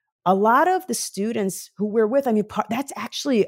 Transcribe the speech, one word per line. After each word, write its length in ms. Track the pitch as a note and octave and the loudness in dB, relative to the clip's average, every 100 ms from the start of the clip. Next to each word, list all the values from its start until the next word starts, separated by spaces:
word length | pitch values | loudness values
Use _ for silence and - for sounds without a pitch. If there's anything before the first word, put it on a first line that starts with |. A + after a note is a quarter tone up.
| _ _ F3 | _ _ 0
A 80 | |
lot 340 | F#3+ A3 B3+ E4+ | 2 4 4 4
of 200 | F#4 - | 0 -2
the 60 | |
students 760 | A3+ - F#3+ G#3+ A3+ F#3+ - - - | -6 -6 -6 -4 -2 -4 -6 -12 -8
who 100 | G#3 | -2
we're 220 | A3 G#3+ | 0 2
with, 200 | C#4 C4+ | 2 2
I 40 | |
mean, 160 | G#3+ G#3 | 0 0
par-, 180 | - - | -4 -4
that's 240 | A3+ C#4 - | -4 -6 -10
actually 500 | A3+ - C#4+ A#3 | -10 -6 0 2